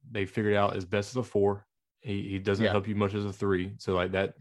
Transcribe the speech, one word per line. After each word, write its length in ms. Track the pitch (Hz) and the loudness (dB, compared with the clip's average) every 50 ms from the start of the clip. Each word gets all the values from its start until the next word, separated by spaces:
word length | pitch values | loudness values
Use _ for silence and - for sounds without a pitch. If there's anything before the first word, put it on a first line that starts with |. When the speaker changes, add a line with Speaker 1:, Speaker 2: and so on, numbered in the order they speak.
| - - | -16 -8
Speaker 1:
they 160 | 110 104 98 | -6 -4 -4
figured 300 | 92 - 117 107 104 104 | -2 -2 -2 0 2 4
out 220 | 101 101 101 98 | 4 2 2 0
is 80 | 101 90 | -4 -4
best 240 | 87 110 104 101 - | -2 -2 -2 -2 -2
as 80 | - | -4
a 60 | 127 117 | -4 -4
four. 420 | - - 104 98 101 101 101 - _ _ _ _ _ _ _ | -2 2 2 2 2 2 -2 -6 _ _ _ _ _ _ _
He, 300 | - - 101 101 98 98 | -8 -6 -6 -6 -4 -4
he 100 | 98 95 | -6 -2
doesn't 240 | 95 104 98 101 113 | 0 0 2 2 2
Speaker 2:
Yeah. 80 | 98 | 2
Speaker 1:
help 160 | 98 104 95 | 2 2 0
you 80 | 110 104 | 0 0
much 180 | 104 104 98 98 | 0 0 0 0
as 120 | 104 101 | -2 -2
a 80 | 101 98 | -4 -4
three. 400 | - 104 98 95 90 90 98 107 - | -4 0 0 0 0 0 -4 -8 -6
So, 160 | - - 92 | -4 0 0
like, 180 | 90 90 92 92 | 0 0 2 0
that, 220 | 95 98 95 - - | 0 0 -2 -4 -10